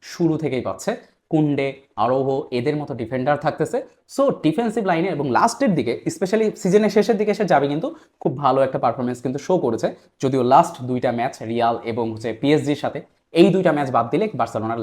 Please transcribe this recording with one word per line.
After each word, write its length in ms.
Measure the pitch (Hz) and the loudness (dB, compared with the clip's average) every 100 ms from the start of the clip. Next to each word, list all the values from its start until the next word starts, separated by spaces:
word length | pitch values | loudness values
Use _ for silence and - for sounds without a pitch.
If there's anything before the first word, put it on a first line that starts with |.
| - | -14
শুরু 220 | - 170 151 | -2 0 0
থেকেই 220 | 151 127 104 | -2 -2 -4
পাচ্ছে, 240 | 92 - 240 - _ - | -6 -6 -6 -8 _ -2
কুন্ডে, 360 | 160 151 139 139 - - - | 0 2 0 -2 -6 -10 -2
আরোহো, 340 | 117 131 135 135 - 123 | 2 2 0 -2 -2 -2
এদের 180 | 127 151 | -2 -2
মতো 120 | 143 120 | -4 -8
ডিফেন্ডার 360 | 113 127 131 147 | -6 -2 0 0
থাকতেছে। 340 | 160 - 151 254 - _ _ | 0 -2 -2 -4 -6 _ _
So 80 | - 277 - - | -2 0 2 0
ডিফেন্সিভ 360 | 160 233 240 190 | 0 0 -2 0
লাইনে 180 | 165 190 151 | 0 0 -2
এবং 100 | 139 113 | 0 2
লাস্টের 360 | 233 - 269 156 | 2 2 0 2
দিকে, 140 | 113 120 - | 0 -4 -4
especially 360 | - 190 220 214 214 | -4 -2 0 0 -2
সিজনের 300 | 190 208 214 214 | 2 4 4 2
শেষের 200 | 208 208 | 2 2
দিকে 100 | 214 | 0
এসে 100 | 202 185 | 0 2
জাভি 160 | 147 143 | 2 2
কিন্তু 140 | 147 269 339 _ - | 0 -6 -8 _ -2
খুব 100 | 175 135 | -2 2
ভালো 160 | 139 135 131 | 2 2 2
একটা 120 | 139 | 0
পারফরম্যান্স 360 | 135 113 123 123 | -2 0 -4 -4
কিন্তু 140 | 131 135 - | -6 -6 0
শো 80 | 180 | 0
করেছে। 240 | 139 113 190 - _ - | 0 -2 -4 -6 _ -6
যদিও 200 | 135 131 123 | -2 2 4
লাস্ট 220 | 143 165 - 123 | 6 4 0 -6
দুইটা 220 | 123 127 117 | -2 -2 -2
ম্যাচ 160 | 127 - 110 | -4 -6 -6
রিয়াল 260 | 117 117 117 117 | 0 0 0 -4
এবং 120 | 117 113 | -4 -4
হচ্ছে 180 | 110 113 110 | -4 -8 -2
পিএসজির 400 | 139 147 131 143 | 2 2 0 -4
সাথে, 160 | 123 151 - _ _ 165 | -4 -8 -14 _ _ 4
এই 80 | 190 | 6
দুইটা 160 | 180 175 147 | 6 2 0
ম্যাচ 120 | 135 123 | 0 0
বাদ 100 | 117 | 0
দিলে 120 | 147 214 127 | 0 -2 -2
বার্সেলোনার 400 | 117 113 113 117 | -4 -4 -4 -4